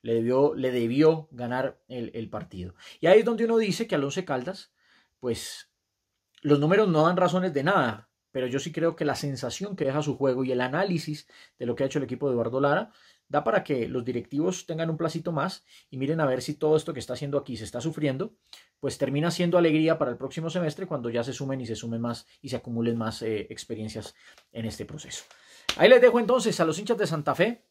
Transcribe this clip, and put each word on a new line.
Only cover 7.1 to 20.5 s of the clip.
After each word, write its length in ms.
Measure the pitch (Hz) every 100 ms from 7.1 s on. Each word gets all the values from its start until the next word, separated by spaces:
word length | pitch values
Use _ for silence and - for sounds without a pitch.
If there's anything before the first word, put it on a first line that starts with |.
| 180
razones 360 | 180 180 180
de 120 | 143
nada. 460 | 143 196 127 107 _ _ _
Pero 160 | 135 127
yo 140 | 131
sí 100 | 165
creo 240 | 156 165
que 100 | 165
la 120 | 151 135
sensación 580 | 147 127 127 - 202
que 100 | 190
deja 180 | 139 143
su 140 | 151 120
juego 280 | 139 127
y 80 | 131
el 80 | 123
análisis 680 | 127 147 196 170 156 151 - - - _
de 80 | 120
lo 80 |
que 80 | 120
ha 40 | 135
hecho 120 | 139
el 60 |
equipo 240 | 127 127 143
de 60 |
Eduardo 260 | 120 113 127
Lara 320 | 143 156 226 _ _ _ _
da 140 | 143
para 220 | 226 214
que 240 | - 135 113
los 160 | 127
directivos 600 | 120 120 - 139 170 185 -
tengan 220 | 160 165
un 80 | 156
placito 360 | 165 165 165
más 320 | 160 165 - _ - _
y 60 | 131
miren 240 | 139 165
a 60 | 147
ver 140 | 127
si 140 | 127
todo 220 | 147 151 156
esto 160 | 151
que 80 | 139
está 140 | -
haciendo 240 | 123 143 143
aquí 180 | 139 117
se 80 |
está 160 | 107 120
sufriendo, 560 | 139 156 151 131 180 _ _ - _ _
pues 200 | 139 -
termina 340 | 135 139 170
siendo 260 | 170 175 175
alegría 400 | 170 156 160 156
para 140 | 135
el 40 | 120
próximo 320 | 135 -
semestre 380 | 160